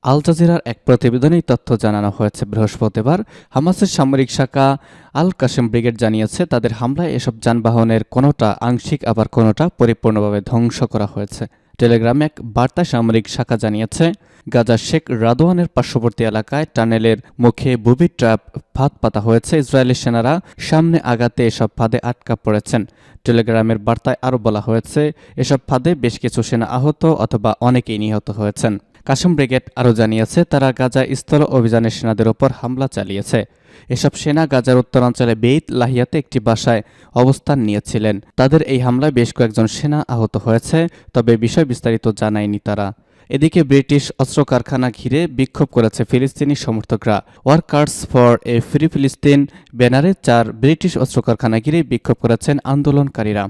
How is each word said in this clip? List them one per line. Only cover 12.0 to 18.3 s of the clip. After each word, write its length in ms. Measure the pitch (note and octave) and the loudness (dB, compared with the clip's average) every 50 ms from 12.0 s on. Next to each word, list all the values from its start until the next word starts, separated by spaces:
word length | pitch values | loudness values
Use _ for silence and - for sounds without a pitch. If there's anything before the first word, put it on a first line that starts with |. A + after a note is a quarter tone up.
| A2 A2+ A#2+ C#3+ D3+ | 2 2 2 2 0
এক 80 | D3+ _ - | -2 _ -8
বার্তায় 440 | - A#2 G2+ A#2 A#2+ B2+ _ - F3 | -16 -6 -2 0 -2 0 _ -2 -4
সামরিক 440 | - - A#2 A#2 A2+ A2 A2+ G#2+ - | -2 0 0 0 2 2 0 0 -2
শাখা 280 | - - A#2+ - B2+ | -6 -6 -4 -4 -2
জানিয়েছে, 560 | A2 - A2 G#2+ G#2 A2 A2 - - E3 E3+ E3+ _ _ _ _ _ _ - - | -2 -2 -4 -4 -4 -6 -8 -2 0 0 0 0 _ _ _ _ _ _ -2 0
গাজার 240 | B2 A#2 A2 A#2 A2+ | 0 2 4 2 0
শেখ 240 | - - - D#3+ - - | 0 -2 -4 -4 -2 -2
রাদওয়ানের 600 | B2+ A2+ A2+ A2+ A#2+ B2+ D#3 F3 F#3 F3 F3 E3+ | -4 0 2 0 2 2 2 2 2 0 -2 -2
পার্শ্ববর্তী 560 | _ - A#2+ - - B2+ A2+ A#2+ - - A#2 | _ -4 -4 -2 -4 -2 -2 -2 -2 0 -4
এলাকায় 420 | A2+ G#2 A2 A2 - - C#3+ D#3 - _ | -2 -2 -4 -4 -4 -4 -4 -4 -4 _
টানেলের 440 | A#2 A2+ A2+ A2+ A2+ A2 A2+ A2 G#2 - - _ - | -2 0 0 0 2 2 2 0 0 -4 -20 _ 2
মুখে 360 | A#2+ A#2+ - - - C#3 B2+ | 2 2 2 2 -2 -2 -2
বুবি 320 | A#2 G#2+ A#2+ B2 B2+ E3+ F3 | 0 2 2 2 4 2 0
ট্র্যাপ 320 | _ - B2+ A2+ | _ 0 2 2